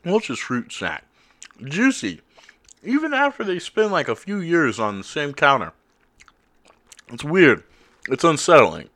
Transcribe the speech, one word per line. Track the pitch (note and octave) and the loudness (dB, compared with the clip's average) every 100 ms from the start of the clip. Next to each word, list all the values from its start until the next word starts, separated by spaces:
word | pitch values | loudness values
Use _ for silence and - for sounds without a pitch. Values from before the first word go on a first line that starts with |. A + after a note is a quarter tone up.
Welch's | F3 G#3 - B2 | 0 -2 -2 -10
Fruit | - B2 - | -6 -6 -6
Snack. | - F2+ D2 _ _ _ _ - _ | -8 -8 -8 _ _ _ _ -20 _
Juicy. | C3 D#3+ C4 - G#2 E2 _ _ _ _ _ _ | -10 0 0 0 -6 -10 _ _ _ _ _ _
Even | - C#4 D#4 | -4 -2 0
after | C4+ C#4+ C4+ G#3+ | 0 -2 -2 -6
they | F3+ | -6
spend, | - - G#3+ | -6 -2 0
like, | F3+ B2+ | 0 -2
a | A2+ | -6
few | - G3+ | -6 -8
years | E3 E3+ C#3+ G#2 | 0 2 2 0
on | G#2+ G2 | -4 -4
the | F#2+ | -10
same | D#3 D3 | -8 -8
counter. | C#3 C#3+ C3+ D#2+ _ _ _ _ _ - _ _ _ _ _ _ - _ | 0 2 2 -2 _ _ _ _ _ -20 _ _ _ _ _ _ -20 _
It's | A#2 | -12
weird. | D3 F3+ D#3+ G#2 _ _ _ _ - | -4 4 6 4 _ _ _ _ -8
It's | B2+ E3+ | 0 0
unsettling. | D3 - D#3+ G2+ D#2 - | 0 6 6 6 0 -16